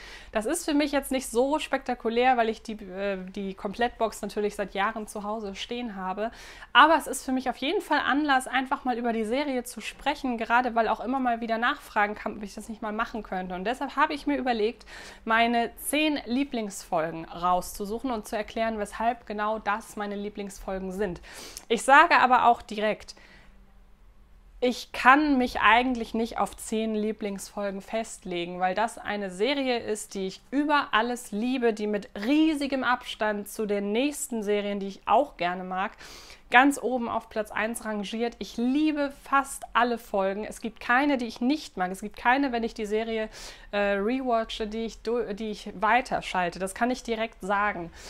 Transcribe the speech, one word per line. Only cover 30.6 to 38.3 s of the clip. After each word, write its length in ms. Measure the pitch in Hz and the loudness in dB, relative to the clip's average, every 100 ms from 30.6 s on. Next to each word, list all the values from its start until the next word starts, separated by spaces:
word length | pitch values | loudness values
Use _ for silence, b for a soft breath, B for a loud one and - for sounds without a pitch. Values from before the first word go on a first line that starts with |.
| 294 294 220 | 2 2 2
alles 400 | 208 240 240 - | 2 0 -4 -6
liebe, 420 | 202 240 262 233 | -4 -2 0 0
die 140 | 214 208 | 0 -2
mit 220 | 208 - - | -4 -6 -6
riesigem 680 | 214 302 311 294 277 269 | 2 4 4 2 -2 0
Abstand 640 | 233 247 - - 214 208 202 | 0 0 -4 -2 -2 -2 -6
zu 200 | - 214 | -4 -2
den 240 | 202 202 | 0 0
nächsten 500 | 220 285 285 - 226 | 0 0 -2 -6 -4
Serien, 380 | 202 208 202 202 | 0 0 0 -4
die 80 | 196 | -6
ich 140 | 196 - | -4 2
auch 320 | 220 285 - | 4 2 -2
gerne 260 | 175 185 | -4 -4
mag, 280 | 185 185 202 - B B B B - | -6 -4 -4 -8 B B B B 6
ganz 300 | 240 277 277 | 8 8 6
oben 280 | 226 254 233 | 0 -2 -2
auf 200 | - - | -4 -4
Platz 220 | 220 214 | -6 -4
eins 340 | - 220 233 220 | -2 -2 -4 -6
rangiert. 520 | 214 190 226 233 | -6 -4 -4 -4